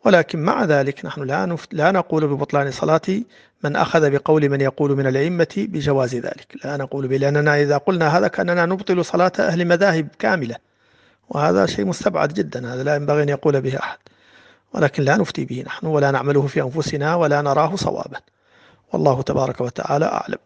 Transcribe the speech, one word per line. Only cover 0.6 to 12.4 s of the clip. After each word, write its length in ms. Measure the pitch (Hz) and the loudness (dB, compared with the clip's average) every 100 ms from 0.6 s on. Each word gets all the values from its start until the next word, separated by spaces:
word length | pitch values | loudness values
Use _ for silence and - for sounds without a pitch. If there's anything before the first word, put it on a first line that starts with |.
ذلك 400 | 202 143 139 135 | 2 2 0 -4
نحن 180 | 156 147 | -10 -10
لا 340 | 135 147 190 170 | -6 -4 -4 -6
نف-، 100 | - | -8
لا 180 | 156 156 | 0 2
نقول 360 | 196 170 156 151 | 2 0 0 0
ببطلان 440 | 139 143 143 139 | -2 -2 -2 -2
صلاة 520 | 131 156 156 - 196 240 - _ _ | -2 0 0 0 -4 -6 -16 _ _
من 120 | 147 147 | -4 -2
أخذ 340 | 160 175 151 | 2 4 4
بقول 380 | 139 - 156 143 | 2 2 2 4
من 120 | 139 | 2
يقول 360 | 135 131 143 139 | 0 0 0 2
من 100 | 135 | 2
الأئمة 480 | 131 156 175 160 - | 0 0 0 -2 -2
بجواز 580 | 208 165 143 135 127 | -6 -4 0 0 0
ذلك، 420 | 123 120 - - 139 | -4 -8 -10 -16 -14
لا 120 | 135 143 | -10 -8
نقول 320 | 135 143 135 | -6 -6 -4
به، 80 | 135 | 0
لأننا 460 | 139 147 151 147 | 2 2 4 4
إذا 140 | 143 143 | 4 2
قلنا 420 | - 185 160 160 | 2 2 4 4
هذا 100 | - | 2
كأننا 380 | - 180 175 170 | 0 0 2 2
نبطل 380 | 190 202 180 | 0 0 0
صلاة 280 | 170 175 180 180 | 0 2 2 2
أهل 260 | 196 170 | 0 0
مذاهب 440 | 175 175 196 165 147 _ | 2 4 4 2 -2 _
كاملة، 380 | 214 185 120 117 _ _ _ _ _ _ _ | -2 0 -4 -10 _ _ _ _ _ _ _
وهذا 380 | 143 156 185 190 | 0 2 4 2
شيء 180 | - | 0
مستبعد 500 | 139 170 - 156 147 | -4 -2 -2 0 -2
جدًا، 400 | 170 | -2